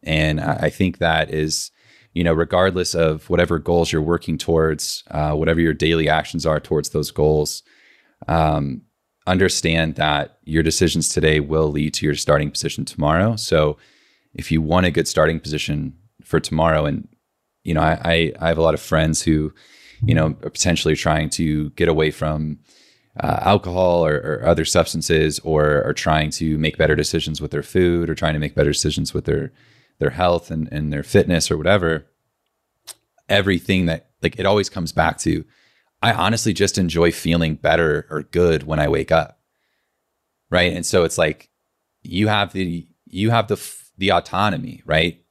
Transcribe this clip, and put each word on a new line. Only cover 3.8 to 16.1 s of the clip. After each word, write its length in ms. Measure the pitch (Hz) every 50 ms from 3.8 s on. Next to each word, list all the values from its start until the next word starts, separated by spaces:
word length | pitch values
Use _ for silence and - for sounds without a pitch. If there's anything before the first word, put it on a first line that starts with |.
| 82 - -
you're 100 | 82 76
working 360 | 78 85 85 - - 82 76
towards, 680 | - - 85 80 80 80 78 76 - - - - - _
uh, 220 | - 76 76 76 76
whatever 260 | 76 80 80 82 82
your 140 | 82 80 76
daily 340 | - 82 80 82 82 80 76
actions 360 | 76 78 76 - - 85 -
are 160 | 82 78 76
towards 300 | - - - 76 71 -
those 200 | - 76 76 -
goals, 520 | - - 76 76 76 76 76 - - - _ _ _ _ _ _ _ _ _ _ _ _ - -
um, 540 | 82 82 80 78 76 76 71 69 65 58 - _ _ _ _ _ _ _ _
understand 680 | - 92 92 95 90 - - - - 80 82 80 80 76
that 440 | - 76 76 76 73 71 - _ _ _
your 220 | - 78 80 80
decisions 440 | 80 78 - 92 82 - 85 78 -
today 300 | - - 78 80 78 76
will 320 | 71 71 78 78 80 76
lead 240 | 73 76 78 78 -
to 120 | - -
your 100 | 76 73
starting 340 | 71 - - 76 71 76 73
position 340 | 71 - - 78 - - 73
tomorrow. 520 | - - - 76 73 78 82 95 113 117
So 420 | 107 - - 90 80 76 76 73 _ _ _ _ _ _ _ _ _ _ _ _
if 160 | - - -
you 100 | 80 78
want 260 | 78 76 82 92 95
a 40 | -
good 160 | 71 87 76
starting 320 | - - - 78 78 82 80
position 580 | - 71 73 76 - - 76 73 78 85 73 _ _ _